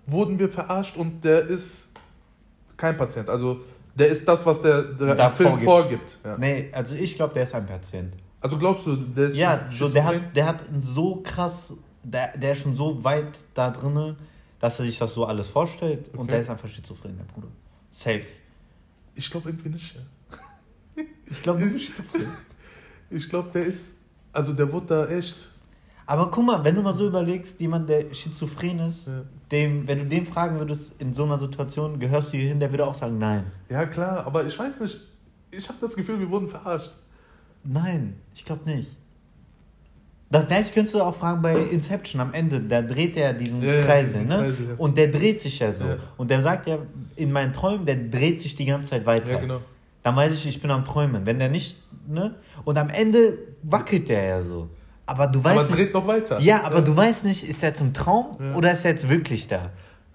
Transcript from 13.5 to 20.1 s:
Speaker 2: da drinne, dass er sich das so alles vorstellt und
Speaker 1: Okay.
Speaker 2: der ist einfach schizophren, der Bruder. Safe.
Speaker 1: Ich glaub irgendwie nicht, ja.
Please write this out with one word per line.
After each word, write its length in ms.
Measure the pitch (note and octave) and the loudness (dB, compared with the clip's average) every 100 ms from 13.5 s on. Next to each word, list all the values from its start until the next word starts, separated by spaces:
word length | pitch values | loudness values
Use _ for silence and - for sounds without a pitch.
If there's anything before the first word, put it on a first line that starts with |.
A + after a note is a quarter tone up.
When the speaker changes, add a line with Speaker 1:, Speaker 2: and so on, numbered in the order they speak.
Speaker 2:
da 160 | - B2+ | -2 -2
drinne, 460 | B2 C#3 D3 D#3 D3+ - - _ _ | -2 -2 -2 -2 -8 -16 -20 _ _
dass 200 | A#2 - | -4 -2
er 40 | A#2+ | -4
sich 120 | A2+ | -2
das 160 | A2+ | -4
so 100 | A#2 | -2
alles 240 | A2+ G#2+ G2 | -2 -2 -2
vorstellt 600 | C#3+ E3+ - E3 D3 - | 0 -2 -2 -4 -4 -8
und 80 | A#2+ | -10
Speaker 1:
Okay. 120 | B2 | -2
Speaker 2:
der 80 | A#2 | -2
ist 80 | A#2 | -2
einfach 180 | A2 G#2 | -8 -12
schizophren, 480 | - - F#2+ G2 F#2 | -16 -18 -16 -14 -14
der 80 | |
Bruder. 240 | F#2 - A2+ - - _ _ | -14 -16 -18 -20 -20 _ _
Safe. 340 | - B2 G#2+ - - _ _ - _ _ _ _ | -10 -4 -4 -6 -18 _ _ -20 _ _ _ _
Speaker 1:
Ich 160 | - - | -14 -10
glaub 140 | E3+ | -8
irgendwie 240 | D#3+ E3 D#3 | -8 -8 -8
nicht, 260 | E3 - B2+ | -10 -12 -18
ja. 40 | B2+ | -20